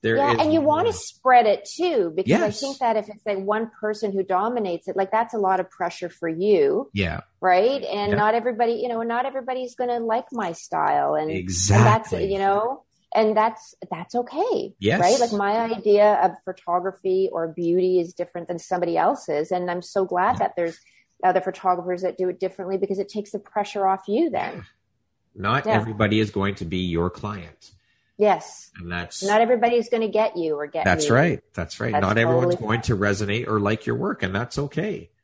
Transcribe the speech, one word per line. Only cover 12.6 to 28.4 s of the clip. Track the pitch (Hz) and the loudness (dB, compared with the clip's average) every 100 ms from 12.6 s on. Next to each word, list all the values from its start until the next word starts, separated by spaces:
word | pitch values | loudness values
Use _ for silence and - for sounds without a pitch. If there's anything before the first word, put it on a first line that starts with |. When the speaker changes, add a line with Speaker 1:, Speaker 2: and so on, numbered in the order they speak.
| 226 277 _ _ _ | -2 -6 _ _ _
Speaker 2:
and | - 214 214 | 0 2 4
that's, | 220 226 - - - | 2 -2 -20 -20 -12
that's | 165 175 240 | -12 -6 -6
okay. | 247 277 427 415 - _ | -4 -2 -2 -2 -4 _
Speaker 1:
Yes. | 98 180 | 0 4
Speaker 2:
Right? | 180 254 | 4 4
Like, | 233 | 2
my | 208 202 220 226 | 2 0 0 -2
idea | 220 214 202 208 | -2 4 6 6
of | 208 185 185 | 6 2 0
photography | - 180 - 180 185 190 190 185 190 | -12 -10 -2 -2 -2 -6 -2 0 0
or | 165 165 | -2 -6
beauty | 156 170 180 185 180 | -4 0 2 2 2
is | 170 | 0
different | - 175 175 165 | -6 -10 -8 -8
than | 175 | -10
somebody | - 180 170 165 | -4 -4 0 2
else's. | 175 269 - 147 165 | 2 0 -4 -4 -2
And | 180 180 | -4 -2
I'm | 175 | -6
so | 175 202 | -4 -4
glad | 185 180 196 | -2 0 0
Speaker 1:
Yeah. | 247 | 0
Speaker 2:
that | 214 - | -2 -2
there's | 170 160 _ _ _ _ | -4 -6 _ _ _ _
other | 185 185 | 2 2
photographers | 185 180 185 180 175 180 | -2 -4 -2 -2 -2 -4
that | 185 - | -4 -2
do | 185 | -4
it | 180 | -2
differently, | 190 190 185 190 | -6 -6 -6 -4
because | 196 190 | -4 -4
it | 196 | -6
takes | 214 208 | -8 -8
the | 208 | -12
pressure | - 214 202 208 196 | -6 -6 -4 -2 0
off | 190 - | 0 -2
you | 220 330 | 0 0
then. | 190 - - | -2 -6 -8
Speaker 1:
Yeah. | - _ _ _ _ _ _ - | -16 _ _ _ _ _ _ -6
Not | 101 131 135 | -2 0 2
Speaker 2:
Yeah. | |
Speaker 1:
everybody | 113 113 104 107 110 | 0 0 0 2 2
is | 104 | 2
going | 101 98 98 | 0 -2 -2
to | |
be | 87 92 | -4 -2
your | 90 82 90 | 0 0 -2
client. | - 104 104 80 - - _ _ _ _ - | -4 -10 -10 -14 -20 -20 _ _ _ _ 0
Speaker 2:
Yes. | 208 175 | 2 2